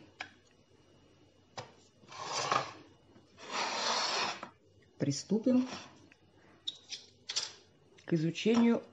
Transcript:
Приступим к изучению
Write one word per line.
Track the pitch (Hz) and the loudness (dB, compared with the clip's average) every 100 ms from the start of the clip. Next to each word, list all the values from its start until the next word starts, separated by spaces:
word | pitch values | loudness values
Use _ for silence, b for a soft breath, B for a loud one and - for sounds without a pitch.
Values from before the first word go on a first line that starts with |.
| - - - - _ _ _ _ _ - _ _ - _ _ - - - - _ - - - - - - - - - - _ - - - - - - - - - - - - - - - _ - - - | -12 -16 -16 -16 _ _ _ _ _ -20 _ _ -20 _ _ -16 -16 -20 -20 _ -20 -12 -6 -4 0 0 0 -8 -20 -20 _ -20 -20 -18 -8 -4 -2 -2 0 0 0 0 -2 -4 -12 -18 _ -20 -20 -2
Приступим | 139 143 - 214 254 247 254 B B B - - _ b b b - - - - - - - - - - _ _ _ - - | 0 0 0 2 4 4 2 B B B -20 -20 _ b b b -12 -12 -14 -16 -16 -16 -8 -6 -8 -12 _ _ _ -20 0
к | |
изучению | 170 160 165 214 233 233 233 - | 2 2 0 4 6 6 4 -2